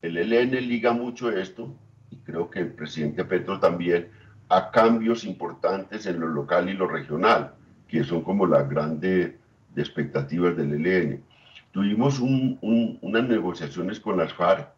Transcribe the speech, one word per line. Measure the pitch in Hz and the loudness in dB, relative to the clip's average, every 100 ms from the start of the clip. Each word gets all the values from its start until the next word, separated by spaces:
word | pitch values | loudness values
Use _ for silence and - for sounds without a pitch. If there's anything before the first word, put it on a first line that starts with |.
El | 85 85 | -4 -2
E | |
L | 95 117 | 2 4
N | 123 131 | 4 0
liga | 127 120 120 | -2 0 2
mucho | 120 123 117 123 | 0 -2 -4 -4
esto, | 101 92 - 113 - - _ _ | -4 -6 -10 -14 -16 -20 _ _
y | - | -20
creo | - 82 82 | -12 -8 -6
que | - | -4
el | 85 | -6
presidente | - 78 - 76 76 | -6 -12 -6 -6 -4
Petro | 92 92 - - | -2 -2 -2 2
también, | 85 87 87 87 - - - - - | 2 2 2 0 0 -18 -20 -20 2
a | 92 - | 2 4
cambios | 120 113 113 113 117 | 4 6 4 2 -2
importantes | 101 92 - - - 95 - 214 208 | -2 -8 -10 -4 -2 -2 -6 -10 -6
en | 85 | -4
lo | 80 | -4
local | 76 69 87 90 | -4 0 0 0
y | |
lo | 98 90 | -2 -2
regional, | 80 67 - - - - - - - _ | -2 -6 0 4 4 0 -12 -20 -20 _
que | 113 | -2
son | 113 170 | 0 -2
como | 160 95 87 | 0 2 4
las | 73 69 | 4 2
grandes | 73 76 78 92 92 85 - _ _ _ - | -2 -2 -2 0 2 0 -4 _ _ _ -6
expectativas | 73 - 69 78 69 82 90 82 | -6 -4 -4 -4 -4 0 0 2
del | 73 | -2
E | 73 | -2
L | 82 92 | 0 2
N. | 76 - - _ _ - _ | 0 -4 -12 _ _ -20 _
Tuvimos | 95 101 104 135 135 | -2 0 2 2 2
un, | 127 135 131 - | 2 2 2 -2
un, | 104 117 117 - | 2 2 2 -4
unas | 92 110 127 | -2 0 2
negociaciones | 113 90 82 80 87 87 107 | 0 0 -6 -8 -6 -6 -6
con | - 92 | -2 0
las | - | 0
farc | - 87 143 - | 0 2 2 0